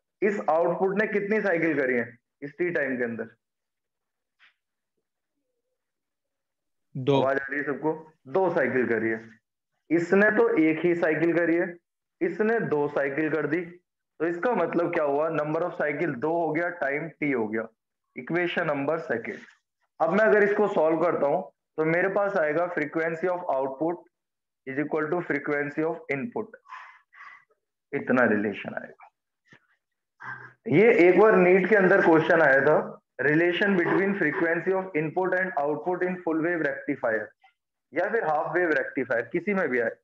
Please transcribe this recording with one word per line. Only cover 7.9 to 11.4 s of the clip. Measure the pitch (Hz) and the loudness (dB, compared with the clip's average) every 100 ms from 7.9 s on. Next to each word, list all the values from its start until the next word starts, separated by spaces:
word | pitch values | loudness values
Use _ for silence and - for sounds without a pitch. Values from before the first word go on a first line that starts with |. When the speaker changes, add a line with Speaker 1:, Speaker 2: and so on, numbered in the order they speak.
| 170 - _ 127 | -6 -10 _ -6
Speaker 1:
दो | 180 190 | -2 0
cycle | 170 127 127 113 | 0 0 0 0
करी | 113 113 | 0 0
है। | 110 - - _ _ _ _ - | -4 -8 -20 _ _ _ _ -2
इसने | 165 170 196 214 | 0 2 4 4
तो | 214 233 - | 4 2 4
एक | 156 156 | 2 2
ही | 175 | 0
cycle | 170 175 151 170 | 2 0 2 2
करी | 165 | 2